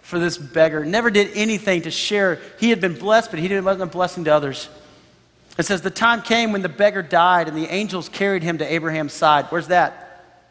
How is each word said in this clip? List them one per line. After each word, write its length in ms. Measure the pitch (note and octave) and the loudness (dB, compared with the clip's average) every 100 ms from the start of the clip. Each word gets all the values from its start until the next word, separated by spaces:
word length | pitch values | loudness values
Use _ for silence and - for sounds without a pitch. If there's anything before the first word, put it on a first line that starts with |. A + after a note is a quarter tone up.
for 160 | - F3 | -6 -2
this 180 | E3+ D#3+ | -2 -4
beggar. 480 | C#3 D#3+ D#3+ D#3 | -4 2 2 2
Never 260 | D3+ G#3 A#3 | -2 0 2
did 200 | G3+ G3+ | 2 0
anything 480 | G3+ G#3+ G#3+ - F3 | 0 -2 0 0 0
to 80 | D#3+ | -2
share. 500 | - - G#3 F#3+ D#3 - - | -6 -2 0 0 0 -8 0
He 80 | A3+ | 2
had 100 | A3 | 2
been 140 | F3+ | 0
blessed, 380 | D#3 F#3+ A3 A3 | -2 2 2 2
but 100 | D#3+ | -4
he 80 | F3+ | -2
didn't, 160 | G3 | 0
wasn't 200 | F#3+ F#3+ | 0 -2
a 20 | F3+ | -4
blessing 380 | E3 F3+ - | -4 -4 -2
to 100 | D#3 | 2
others. 340 | D3+ C#3+ B2+ - - - - _ _ _ _ _ - | 2 2 -8 -12 -18 -20 -20 _ _ _ _ _ -6
It 80 | |
says, 160 | - F#3+ | -2 -2
"The 80 | F3 | -4
time 320 | - A#3 A#3 | 0 0 0
came 320 | - A3+ A3+ | 0 0 0
when 80 | G3+ | -2
the 80 | F#3 | -4
beggar 320 | C#3+ G#3 G3 | 0 0 0
died 480 | E3 F3 F3+ F3+ D#3+ | 0 2 4 4 0
and 80 | D#3 | -4
the 160 | D#3+ | -4
angels 380 | F#3 G#3+ F#3 D3 | -4 -4 -6 -10
carried 320 | - G3+ F#3+ | -4 -2 0
him 160 | E3 E3 | -2 -4
to 120 | D3 | -2
Abraham's 440 | E3 D#3+ D#3 D3 | -2 -2 -4 -6
side." 320 | - D#3+ D3 C3+ | 0 4 4 2
Where's 200 | E3+ D3 | -6 2
that? 540 | F3 D3+ - - - - _ _ | 2 2 -2 -20 -20 -20 _ _